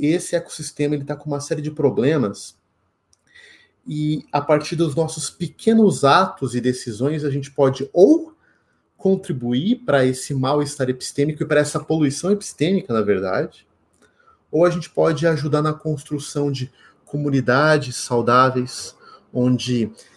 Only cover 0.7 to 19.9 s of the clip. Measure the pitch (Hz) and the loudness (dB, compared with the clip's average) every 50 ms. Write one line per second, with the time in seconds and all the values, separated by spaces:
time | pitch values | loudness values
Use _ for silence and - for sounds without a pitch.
0.7 | - - 147 147 147 143 139 143 147 147 - 151 143 143 143 - 165 147 147 151 | -6 -4 -2 -2 -2 -4 -4 -8 -10 -8 -6 -6 -6 -6 -4 -6 -6 -6 -6 -6
1.7 | 151 - 143 131 - - 117 143 160 147 117 98 107 - - - - _ _ _ | -2 0 0 2 2 2 2 2 2 2 0 -2 -4 -8 -14 -18 -20 _ _ _
2.7 | _ _ _ _ _ _ _ _ _ _ _ _ _ - - - - _ _ _ | _ _ _ _ _ _ _ _ _ _ _ _ _ -20 -20 -20 -20 _ _ _
3.7 | _ _ _ - 156 151 151 151 156 151 - _ - 147 143 156 151 151 151 - | _ _ _ -8 -6 -4 -2 -2 -2 -4 -6 _ -4 -4 0 2 2 2 2 -2
4.7 | 175 151 170 151 127 160 160 156 - 156 - - - - 175 160 - - - 220 | -2 -2 -2 -2 0 -2 -4 -4 -6 -8 -10 -10 -8 -8 -10 -10 -10 -2 0 2
5.7 | 226 226 220 190 - - - 135 147 175 196 196 - - 135 120 117 123 113 127 | 4 6 6 4 4 4 4 6 6 6 4 2 -2 -6 -6 -4 -4 -2 0 -2
6.7 | 123 - - 123 107 101 127 143 160 151 147 143 135 143 135 - - - 139 135 | -2 -2 -6 -10 -6 -4 -2 -2 -2 -2 -4 -4 -4 -4 -6 -6 0 2 2 2
7.7 | 131 - 131 - - 170 190 269 320 330 - - - _ _ _ _ _ _ _ | 2 -2 -6 -2 4 6 8 8 8 4 2 -4 -14 _ _ _ _ _ _ _
8.7 | _ _ _ _ _ _ - 190 196 190 - - 156 123 120 120 123 131 160 208 | _ _ _ _ _ _ 0 0 0 0 0 -4 -6 -4 -2 -2 0 0 0 0
9.7 | 247 247 - - 143 135 131 131 127 131 - - 143 131 131 135 147 147 147 143 | -2 -2 0 2 2 4 4 2 0 -2 -6 -6 -4 -2 0 0 0 0 -2 -4
10.7 | - - 135 123 127 131 - - - - 143 156 156 - 156 156 156 147 147 143 | -4 -4 -4 -4 -4 -6 -10 -6 -4 -2 -2 -2 -2 -4 -4 0 2 2 2 2
11.7 | - 156 - - 160 160 156 135 135 - - 185 208 202 - - - - 143 175 | -2 -6 -4 -2 0 0 0 0 0 -2 -2 -2 -2 -2 -4 -8 -6 -4 -2 0
12.7 | 196 185 - - 117 110 104 101 101 95 95 92 92 120 156 - - _ _ _ | 0 0 -2 -2 -2 0 0 0 0 0 -2 -2 -2 -4 -4 -6 -10 _ _ _
13.7 | _ _ _ _ _ _ _ _ _ _ _ _ _ _ _ _ - 156 175 175 | _ _ _ _ _ _ _ _ _ _ _ _ _ _ _ _ 0 2 2 2
14.7 | 165 175 160 - _ 156 156 165 160 135 160 165 160 143 147 151 143 151 151 156 | 2 0 -6 -6 _ 0 0 2 2 0 0 0 0 0 0 0 0 0 0 0
15.7 | 151 151 - 160 151 139 - - 151 139 147 - - 147 143 143 139 120 127 127 | -2 -4 -4 -6 -6 -6 -6 -8 -8 -8 -8 -6 -4 -2 -2 -2 -2 -4 -6 -10
16.7 | _ _ _ _ _ _ _ - - 151 147 147 139 135 113 123 123 135 151 156 | _ _ _ _ _ _ _ -10 -6 -4 -2 0 0 0 2 2 4 4 4 4
17.7 | 156 147 127 123 123 - - - 123 120 113 113 123 127 131 131 120 127 127 127 | 4 2 0 -4 -8 -10 -6 -2 -2 0 2 4 6 6 6 4 2 -2 -4 -4
18.7 | - - - - - _ - - - - _ _ - 123 123 127 127 113 104 123 | -8 -12 -14 -14 -18 _ -20 -20 -20 -20 _ _ -4 0 2 2 0 0 0 -2
19.7 | 123 120 110 110 | -2 -2 -2 -4